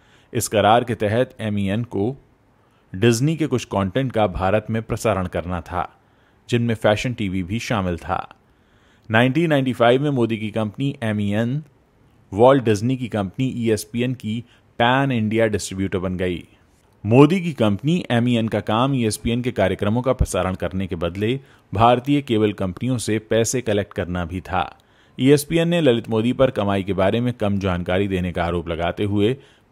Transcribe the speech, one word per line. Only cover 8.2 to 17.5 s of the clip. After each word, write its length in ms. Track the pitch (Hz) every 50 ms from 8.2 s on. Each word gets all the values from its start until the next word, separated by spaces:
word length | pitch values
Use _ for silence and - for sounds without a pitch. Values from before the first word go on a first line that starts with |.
| - - - - _ _ _ _ _ _ _ _ _ _ _ _ _ -
नाइनटीन 400 | 110 113 123 131 127 160 175 165
नाइंटी 240 | 151 139 135 127 117
फ़ाइव 280 | - 117 120 127 131
में 80 | 143 147
मोदी 260 | 139 127 117 110 117 101
की 120 | 107 107
कंपनी 440 | 101 113 110 107 104 - 139 139 135 - 120
एमईएन 580 | 110 107 104 104 101 101 107 117 120 131 151 156 - _ _ _ _ _ _ _ _ _ _ _ _
वॉल्ट 320 | - 98 120 131 139 139 113
डिज्नी 320 | 117 107 98 107 123 135 123
की 100 | 127 101
कंपनी 380 | - 107 98 92 - - 131 131 - 120
ईएसपीएन 560 | 117 113 107 104 - - - 117 120 127 131
की 280 | - - 110 107 120 - - _ _ _ _ _ -
पैन 320 | 117 120 127 135 139 131
इंडिया 340 | 127 117 107 107 110 110 113 110
डिस्ट्रीब्यूटर 520 | 104 92 - - 95 95 98 92 - 95
बन 160 | 87 95 92 87
गई। 260 | 92 92 87 80 - - _ _ _ _ _ _ _ _ _ _ -
मोदी 360 | 104 113 131 147 147 185 196
की 100 | 170 175